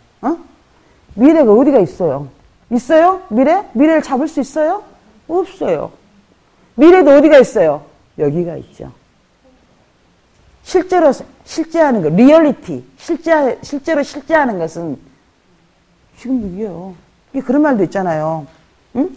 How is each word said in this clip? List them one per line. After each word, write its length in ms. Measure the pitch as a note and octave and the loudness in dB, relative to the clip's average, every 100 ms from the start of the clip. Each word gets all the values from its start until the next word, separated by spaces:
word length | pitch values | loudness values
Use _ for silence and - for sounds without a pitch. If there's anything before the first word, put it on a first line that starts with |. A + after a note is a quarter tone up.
| _ _ | _ _
어? 160 | A3+ E4 - _ _ _ _ _ _ - | -8 -8 -10 _ _ _ _ _ _ 0
미래가 360 | C4 E4 B3 | 2 4 4
어디가 280 | G#3 D4 C#4 | 2 2 2
있어요? 480 | F3 - E3+ C3 C#3+ _ _ _ - | 0 -2 -6 -6 -10 _ _ _ -8
있어요? 500 | A#3+ - D#4+ E4+ F#4 - | -6 0 2 2 0 -4
미래? 340 | A3 C#4+ F#4 - | -2 0 0 -2
미래를 280 | A3 D#4 D#4+ | 0 2 0
잡을 260 | - B3+ D4+ | -2 -4 -4
수 120 | D4 | -6
있어요? 440 | B3+ D#4 D#4 G4+ - _ _ _ - | -6 -4 -4 -4 -10 _ _ _ -8
없어요. 640 | E4+ F#4 - C4 D#3 A2+ - _ _ _ _ _ _ _ - | -6 -6 -6 -6 -4 -6 -16 _ _ _ _ _ _ _ 2
미래도 400 | D#4 F#4 D4 C#4 | 6 6 6 6
어디가 220 | D4 D4 | 8 6
있어요? 440 | A#3 A3 D#3+ D3 - _ _ - | 4 2 0 -2 -8 _ _ -6
여기가 400 | D3 D#3 E3+ D3 | -4 -4 -6 -10
있죠. 340 | B2 - C3 - _ _ _ _ C4 C4 _ _ _ _ _ _ _ _ _ _ | -16 -20 -20 -20 _ _ _ _ _ _ _ _ _ _ _ _ _ _ _ _
실제로 480 | - F#4 F4+ F4+ D#4+ B3 - _ | -4 -4 0 2 2 0 -8 _
실제하는 580 | - - D#4 E4 D4+ A#3 | -14 -10 -6 -2 0 0
거, 80 | D3+ | 0
리얼리티, 760 | E3+ B3+ D#4 D4+ - - C3+ B2 _ | 4 6 6 4 -2 -8 -14 -14 _
실제, 600 | - E4 E4 D#4 C4+ - | -10 -6 -2 0 -2 -4
실제로 400 | - C#4+ D4+ D#4 | -10 -10 -6 -4
실제하는 560 | C#4 - - D#4 C4+ F#3+ | -4 -10 -4 -2 -2 -4
것은 400 | E3 E3+ E3+ C3 - _ _ _ _ _ _ _ _ _ _ _ | -8 -8 -12 -12 -16 _ _ _ _ _ _ _ _ _ _ _
지금 240 | A#3+ C4 | -8 -8
여기예요. 540 | G3+ F3+ G#3+ E3 F#3+ F3 _ _ _ | -8 -10 -12 -12 -16 -20 _ _ _
이게 80 | C4+ | -10
그런 200 | - C#4+ | -4 0
말도 220 | D4+ B3 | 0 0
있잖아요. 640 | F3 G3 F#3 D#3 D#3 D#3+ C#3 _ _ _ _ A#3 | -2 -4 -4 -4 -4 -8 -12 _ _ _ _ -6
응? 140 | F4 | -6